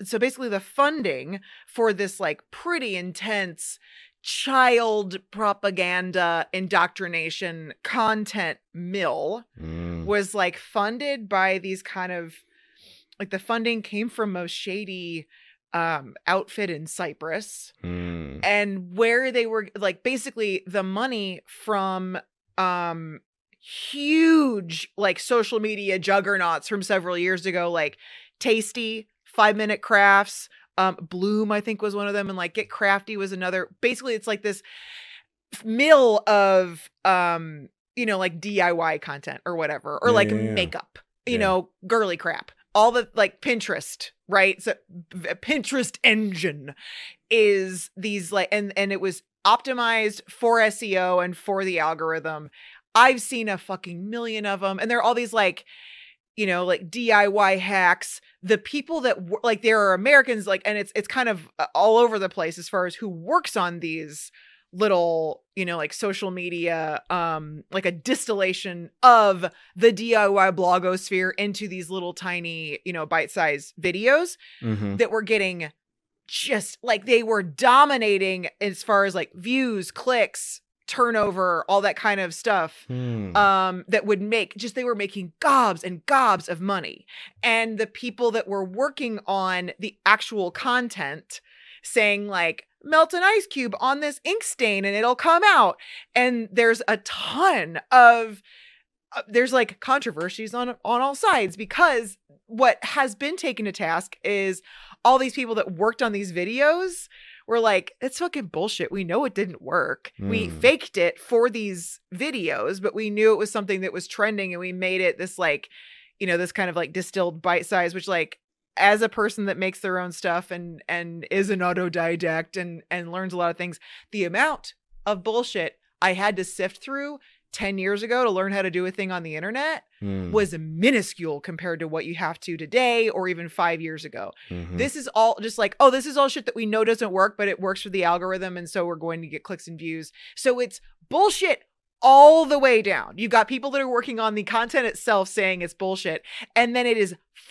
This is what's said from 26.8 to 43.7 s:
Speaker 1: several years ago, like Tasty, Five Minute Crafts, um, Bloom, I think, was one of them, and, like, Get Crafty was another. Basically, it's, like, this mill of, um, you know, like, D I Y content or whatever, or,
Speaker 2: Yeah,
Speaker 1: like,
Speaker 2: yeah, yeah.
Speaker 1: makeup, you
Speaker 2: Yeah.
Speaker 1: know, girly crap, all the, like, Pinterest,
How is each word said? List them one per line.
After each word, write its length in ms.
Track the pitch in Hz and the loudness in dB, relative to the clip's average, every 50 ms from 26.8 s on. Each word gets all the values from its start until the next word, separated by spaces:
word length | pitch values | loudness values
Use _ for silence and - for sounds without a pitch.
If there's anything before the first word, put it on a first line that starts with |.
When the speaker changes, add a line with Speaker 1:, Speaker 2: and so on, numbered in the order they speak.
| 185 | -2
Speaker 1:
several 340 | - 208 190 170 180 180 | 0 0 0 0 -2 -2
years 300 | 175 175 180 185 175 165 | -2 0 0 -2 -2 -2
ago, 240 | 190 175 180 175 175 | -4 -2 -2 -2 -2
like 280 | 170 165 156 147 - - - - - - - _ _ - | 0 -2 -2 -2 -4 -10 -16 -20 -20 -20 -20 _ _ -4
Tasty, 680 | - 254 226 226 214 - - 247 233 220 220 220 214 _ _ _ _ | -2 0 0 0 0 -4 -8 -8 -8 -6 -8 -8 -12 _ _ _ _
Five 320 | _ - - 214 214 208 | _ 2 4 4 4 4
Minute 240 | 208 214 208 214 202 | 2 0 -2 -2 -4
Crafts, 680 | - - 226 202 202 202 196 196 202 202 - - - - _ _ _ _ _ | 0 2 4 6 8 8 8 6 4 2 -4 -12 -14 -16 _ _ _ _ _
um, 200 | - 190 190 180 | 0 0 0 0
Bloom, 540 | - 175 160 - 180 185 202 214 214 220 208 214 | -4 -8 -12 -8 -4 -2 -2 0 0 0 0 -2
I 80 | 208 | -2
think, 200 | 202 226 220 196 | -2 -4 -6 -4
was 140 | 208 208 202 | -4 -4 -4
one 140 | 208 202 202 | -4 -4 -4
of 60 | 202 | -2
them, 140 | 208 196 196 | -4 -4 -4
and, 80 | 190 | -4
like, 160 | 185 175 170 - | -6 -6 -6 -4
Get 160 | - 214 - | -6 -8 -8
Crafty 480 | - - 208 196 196 202 196 - 220 | -4 0 2 2 2 2 0 -4 -8
was 160 | 202 196 190 196 | -6 -6 -6 -6
another. 380 | 185 185 180 185 185 180 - _ _ | -6 -4 -2 -2 -2 -4 -6 _ _
Basically, 340 | - 240 247 - 262 269 233 | -2 -2 -2 -2 -4 -4 -4
it's, 120 | 214 - | -4 -4
like, 160 | 226 214 202 208 | -4 -6 -4 -4
this 200 | 208 196 196 - - - - - - - - - - - - _ _ _ _ _ _ - - - | -6 -6 -8 -10 -20 -20 -20 -20 -20 -20 -20 -20 -20 -20 -20 _ _ _ _ _ _ -18 -12 -8
mill 580 | 220 220 240 277 311 320 285 262 233 214 208 - | -4 -2 2 6 8 8 8 8 6 6 4 4
of, 640 | 220 214 202 196 196 190 185 185 175 170 160 - - _ _ - | 4 4 6 6 6 6 4 4 2 -2 -12 -16 -20 _ _ 0
um, 640 | 190 185 180 175 175 170 165 165 160 156 147 139 - _ _ _ _ _ | 2 2 2 2 0 0 -2 -4 -8 -12 -16 -18 -20 _ _ _ _ _
you 100 | 240 240 | -4 -2
know, 120 | 220 208 190 | -2 0 0
like, 220 | 185 185 165 165 | -2 -4 -4 -6
D 200 | 151 208 208 196 | -8 -4 0 2
I 120 | 180 175 175 | 2 2 2
Y 260 | 165 165 160 156 151 | 2 0 -2 -2 -4
content 420 | - - 143 143 - - 135 - - | -6 -10 -12 -12 -12 -12 -12 -10 -8
or 100 | - 175 | -8 -6
whatever, 420 | 165 160 147 151 139 - 151 147 - - | -4 -4 -4 -4 -6 -8 -8 -6 -2 2
or, 60 | 240 | 4
Speaker 2:
Yeah, 60 | 240 | 4
Speaker 1:
like, 160 | 214 202 107 | 4 4 4
Speaker 2:
yeah, 60 | 214 | 2
yeah. 160 | 214 220 220 214 | 0 -2 -2 -2
Speaker 1:
makeup, 460 | 214 180 - - 170 - _ - - - _ _ _ _ | -2 -2 -2 -4 -10 -12 _ -20 -20 -20 _ _ _ _
you 80 | - 240 | -4 -2
Speaker 2:
Yeah. 40 | 226 | 0
Speaker 1:
know, 320 | 208 190 185 185 175 - _ _ - | 2 2 2 0 -2 -4 _ _ -4
girly 300 | 185 226 226 214 190 175 | 0 0 2 2 0 -2
crap, 340 | 160 - 175 156 - - - - _ _ _ - | -4 -4 -6 -6 -6 -8 -14 -20 _ _ _ 4
all 160 | 202 214 240 | 6 6 6
the, 180 | 233 247 226 - - | 6 2 0 0 2
like, 260 | 220 202 190 - _ | 2 2 2 0 _
Pinterest, 720 | - - 240 226 - - | -4 -2 -2 -2 -2 -4